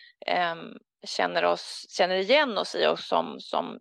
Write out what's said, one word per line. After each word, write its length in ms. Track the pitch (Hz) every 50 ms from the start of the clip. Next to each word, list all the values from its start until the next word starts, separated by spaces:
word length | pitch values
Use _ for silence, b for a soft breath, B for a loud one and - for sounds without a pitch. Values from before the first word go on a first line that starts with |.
| B B B _ -
ehm, 520 | - - 180 180 170 165 165 165 - - - - _ _ _ -
känner 380 | 202 - - 185 175 175 170 170
oss, 420 | 175 175 175 - - - - - -
känner 280 | - - 190 180 185
igen 420 | 190 196 190 254 302 302 262 214 185
oss 160 | 165 - -
i 120 | 175 160
och 120 | 156 165 -
som, 420 | - - - 170 - 156 143 -
som 380 | - - - - - - - -